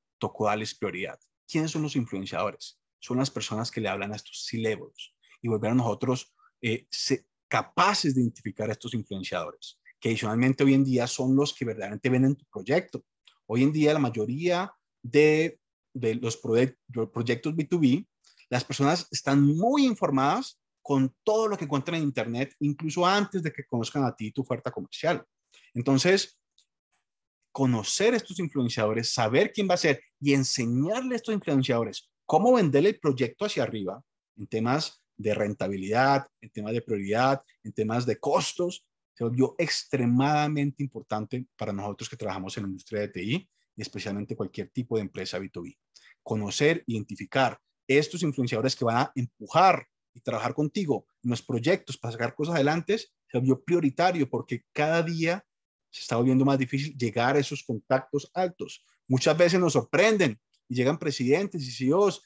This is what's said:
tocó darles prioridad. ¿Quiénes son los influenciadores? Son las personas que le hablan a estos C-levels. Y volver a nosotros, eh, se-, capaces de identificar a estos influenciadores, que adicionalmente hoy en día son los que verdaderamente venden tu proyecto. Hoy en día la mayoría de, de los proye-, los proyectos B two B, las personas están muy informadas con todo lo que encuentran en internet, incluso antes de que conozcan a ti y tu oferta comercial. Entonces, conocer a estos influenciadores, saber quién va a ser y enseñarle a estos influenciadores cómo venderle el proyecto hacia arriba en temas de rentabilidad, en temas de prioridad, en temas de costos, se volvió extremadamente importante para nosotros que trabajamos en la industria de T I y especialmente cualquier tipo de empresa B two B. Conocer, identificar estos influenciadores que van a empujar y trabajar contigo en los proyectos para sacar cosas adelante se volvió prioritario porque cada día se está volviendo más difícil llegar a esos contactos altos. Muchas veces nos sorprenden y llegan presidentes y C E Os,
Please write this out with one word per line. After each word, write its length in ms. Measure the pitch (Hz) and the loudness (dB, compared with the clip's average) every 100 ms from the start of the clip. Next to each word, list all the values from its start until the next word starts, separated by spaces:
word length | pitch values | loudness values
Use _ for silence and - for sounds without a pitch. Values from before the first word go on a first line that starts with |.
| _ _ | _ _
tocó 260 | 104 - 107 | -8 -2 -2
darles 300 | 107 107 - | 0 -4 -6
prioridad. 440 | 101 90 95 - _ _ _ | -6 -6 -8 -10 _ _ _
¿Quiénes 240 | 160 160 | -4 -2
son 100 | 156 | -2
los 140 | 151 139 | -4 -2
influenciadores? 840 | 117 98 95 87 101 - - _ _ _ | -4 -6 -6 -4 -4 -6 -18 _ _ _
Son 180 | - 123 | -6 -2
las 140 | 131 | -2
personas 400 | - - 110 120 | -4 -6 -6 -6
que 100 | - | -4
le 80 | 104 | -4
hablan 240 | 101 101 | -4 -6
a 20 | 104 | -8
estos 300 | - - - | -12 -14 -8
C-levels. 720 | 113 110 104 - _ - _ _ _ | -4 -2 -4 -8 _ -20 _ _ _
Y 60 | 117 | -4
volver 240 | 107 110 | -2 2
a 40 | 127 | 2
nosotros, 600 | 113 101 120 127 - _ _ _ | 0 -2 -2 -2 -4 _ _ _
eh, 240 | 113 110 _ | -4 -4 _
se-, 340 | - - - _ _ _ | -8 -2 -2 _ _ _
capaces 640 | 113 - - 185 202 156 | -2 -2 2 2 4 0
de 80 | 131 | 2
identificar 480 | 120 - 107 98 107 | 0 -2 -14 -6 -6
a 40 | |
estos 200 | 107 117 | -6 -6
influenciadores, 840 | 117 101 98 90 90 80 - - - _ _ | -8 -8 -10 -6 -6 -6 -12 -20 -20 _ _
que 100 | 110 | -4
adicionalmente 540 | 110 110 113 131 135 | -2 -2 2 2 4
hoy 100 | 139 | 6
en 100 | 135 | 6
día 220 | 135 123 120 | 4 2 0
son 300 | - 127 135 | -2 2 2
los 180 | 143 | 2
que 120 | - 127 | -2 -6
verdaderamente 440 | 107 104 107 127 | -6 -8 -4 0
venden 260 | 127 131 139 | 4 4 2
tu 100 | _ | _
proyecto. 580 | 107 98 160 - 139 _ _ _ _ _ | -14 -2 -2 -2 -14 _ _ _ _ _
Hoy 180 | 117 | 2
en 80 | 139 | 2
día 220 | 156 147 | 4 4
la 60 | 151 | 4
mayoría 720 | 127 113 107 135 175 175 196 - _ _ | 2 0 -4 -2 0 0 -2 -10 _ _
de, 560 | 123 147 151 156 165 - _ _ _ | 0 6 6 6 2 -4 _ _ _
de 220 | 127 113 117 | -4 -2 -2
los 260 | 117 - | -4 -6
proye-, 360 | - 117 131 - _ | 0 2 2 0 _
los 220 | 120 110 | -6 -4
proyectos 460 | 117 117 120 156 160 | -2 -2 -2 -2 -4
B 100 | 151 | -2
two 140 | 180 | 4
B, 280 | 139 143 - _ _ _ _ | 4 4 -2 _ _ _ _
las 140 | 123 | -4
personas 440 | - 131 139 175 - | -4 0 2 2 -2
están 320 | - 143 139 | -6 0 4
muy 420 | 143 156 226 285 262 | 4 4 2 2 2
informadas 760 | 208 160 135 139 202 262 - _ _ | 2 0 0 2 0 -4 -14 _ _
con 340 | - 139 131 _ | -2 0 0 _
todo 240 | - 214 220 | 0 2 2
lo 100 | 196 | -2
que 80 | 147 | -2
encuentran 320 | 139 151 165 | -4 -2 -2
en 60 | |
internet, 520 | 147 127 117 117 135 - | -2 -2 -4 -4 -6 -2
incluso 460 | 147 139 156 180 175 | -4 -2 -4 0 2
antes 380 | 202 208 185 | 4 2 -2
de 80 | 156 | -4
que 140 | - - | -8 -6
conozcan 380 | 120 113 143 | -4 -2 0
a 120 | 127 - | -2 -2
ti 120 | 110 | -8
y 40 | |
tu 100 | 139 | -6
oferta 300 | 127 120 123 | -4 -4 -6
comercial. 520 | 107 101 - 156 160 - _ _ _ _ | -10 -14 -4 -2 -2 -6 _ _ _ _
Entonces, 680 | 120 123 135 175 196 - _ _ _ _ _ _ _ _ _ _ _ _ | -6 2 4 4 2 0 _ _ _ _ _ _ _ _ _ _ _ _
conocer 640 | - 131 117 98 - 214 | 0 2 2 0 0 2
a 40 | 240 | 2
estos 220 | - 190 | -4 -6
influenciadores, 720 | 170 143 120 120 107 117 113 | -4 -2 -2 0 0 0 -2
saber 380 | - 113 131 208 | 0 2 4 2
quién 180 | - 190 | 0 0
va 60 | 180 | 2
a 20 | |
ser 240 | 160 135 _ _ | 2 0 _ _
y 140 | 143 | 2
enseñarle 800 | 139 131 - 117 123 156 233 254 | 2 2 -2 -2 0 0 -2 -2
a 40 | 233 | -6
estos 180 | 233 208 | -2 -4
influenciadores 760 | 170 139 127 117 110 - _ _ - | 0 0 2 0 0 -6 _ _ 0
cómo 280 | 196 233 | 2 6
venderle 360 | 247 165 139 196 | 4 6 4 4
el 100 | 214 | 2
proyecto 460 | 156 131 120 - 208 | -2 0 -2 -2 -4
hacia 180 | - | -2
arriba 380 | 113 110 92 107 _ _ _ - | -2 -2 -6 -8 _ _ _ -18
en 100 | 107 | -6
temas 560 | 110 120 143 - - _ _ | -2 0 0 -2 -10 _ _
de 180 | 107 104 | -2 0
rentabilidad, 920 | 104 101 95 98 95 113 135 139 135 _ | -2 -2 -4 -4 -2 2 4 2 0 _
en 100 | 113 | -18
temas 240 | 110 107 | -12 -6
de 80 | 117 | -6
prioridad, 640 | 117 104 98 110 131 135 _ _ | -4 -6 -2 0 2 0 _ _
en 100 | 107 | -14
temas 320 | 104 107 117 123 | -4 -2 -2 -2
de 140 | 107 | -2
costos, 680 | - 147 147 - 175 - _ _ _ | 0 0 -2 -4 -6 -6 _ _ _
se 120 | _ 117 | _ -4
volvió 280 | 123 131 - | 0 0 0
extremadamente 1200 | 160 - - 131 120 123 139 151 147 151 143 135 | -4 -4 -4 -2 2 2 2 2 0 0 -2 -4
importante 640 | 139 113 - 107 104 127 127 _ | -8 -8 -8 -6 -6 -8 -10 _
para 160 | 104 | -8
nosotros 360 | 101 104 98 - | -6 -6 -8 -12
que 80 | - | -10
trabajamos 400 | 104 95 92 110 | -8 -8 -8 -8
en 60 | |
la 60 | 98 | -8
industria 320 | 95 - 104 | -10 -8 -6
de 60 | 104 | -6
T 140 | 90 | -6
I 260 | 98 165 - _ _ - | -4 -4 -6 _ _ -14
y 60 | |
especialmente 540 | 104 101 104 101 107 113 | -12 -10 -8 -6 -6 -8
cualquier 340 | 98 - 98 | -8 -8 -10
tipo 260 | - 120 113 | -8 -4 -4
de 80 | |
empresa 340 | 95 104 92 92 | -4 -8 -8 -8
B 120 | 95 | -10
two 140 | 90 | -12
B. 140 | 85 - _ _ _ _ | -14 -16 _ _ _ _
Conocer, 600 | - 110 101 - 147 165 - | -6 -4 -2 0 2 2 -2
identificar 720 | 113 107 101 - 135 123 - _ _ - | -6 -6 -10 -4 0 0 0 _ _ 2
estos 380 | 135 151 170 | 2 2 -2
influenciadores 520 | 170 135 123 110 131 - | -4 -2 -2 0 -2 0
que 100 | 120 | 0
van 120 | 117 | 2
a 140 | 143 | 0
empujar 720 | 135 123 _ 104 160 185 170 - _ _ | -2 -6 _ -2 4 6 4 -2 _ _
y 80 | - | -14
trabajar 320 | - 113 120 | -6 -4 -4
contigo 520 | 135 151 208 165 110 _ _ | -2 -2 -2 -2 -2 _ _
en 60 | 123 | -4
los 120 | 117 | -4
proyectos 560 | - 120 123 196 - 131 | -4 -2 0 0 -2 -10
para 160 | 117 | -10
sacar 200 | 113 117 | -4 -6
cosas 220 | - 151 170 | -4 -2 2
adelante 420 | 139 165 165 220 | 2 2 0 -4
se 400 | - _ _ 123 | -4 _ _ -2
volvió 240 | 131 135 | 2 0
prioritario 680 | - 175 143 - 180 175 131 | 2 0 0 2 0 2 -2
porque 340 | - - 120 _ | -4 -6 -10 _
cada 320 | - 151 170 | -2 0 2
día 420 | 165 165 160 190 _ _ _ _ _ | 0 0 0 -2 _ _ _ _ _
se 100 | - | -18
está 140 | - 117 | -4 0
volviendo 300 | 127 131 139 | 4 4 4
más 120 | 135 | 2
difícil 400 | 127 139 151 139 | 0 -4 -6 -4
llegar 380 | 117 117 123 143 | -4 0 2 2
a 40 | |
esos 240 | 139 143 | 0 -6
contactos 680 | - 110 - 135 - 143 139 | -8 -10 0 -2 0 -8 -6
altos. 520 | 175 185 - 98 - _ _ - | -4 -4 -4 -14 -14 _ _ -2
Muchas 300 | 127 160 156 | 2 2 4
veces 220 | 175 185 | 4 4
nos 140 | 175 | 4
sorprenden 680 | 139 113 151 214 214 151 107 _ _ _ | 2 0 2 4 4 2 0 _ _ _
y 60 | 123 | 0
llegan 220 | 127 156 | 0 0
presidentes 640 | 156 135 127 160 202 170 | -4 -2 2 2 0 -6
y 100 | 127 | -10
C 160 | 117 131 | -4 0
E 60 | |
Os, 300 | 170 202 - | 4 2 0